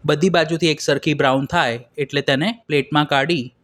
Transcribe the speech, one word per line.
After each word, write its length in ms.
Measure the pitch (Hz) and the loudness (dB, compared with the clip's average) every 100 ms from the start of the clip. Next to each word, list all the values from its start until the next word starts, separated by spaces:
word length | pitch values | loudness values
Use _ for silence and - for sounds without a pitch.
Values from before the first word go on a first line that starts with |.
બધી 260 | 151 151 185 | 0 0 2
બાજુથી 440 | 175 160 165 170 | 2 0 0 0
એક 60 | 151 | 0
સરખી 360 | - 139 - 143 | 0 0 0 2
બ્રાઉન 320 | 139 135 139 | 2 2 0
થાય 320 | 175 139 117 123 - | -2 -2 -4 -10 -8
એટલે 260 | 139 143 | -4 -2
તેને 240 | 139 135 180 233 | 0 0 -2 -6
પ્લેટમાં 460 | - 147 135 151 151 | -2 -2 0 0 2
કાઢી 360 | 139 143 175 120 _ | 0 0 -2 -4 _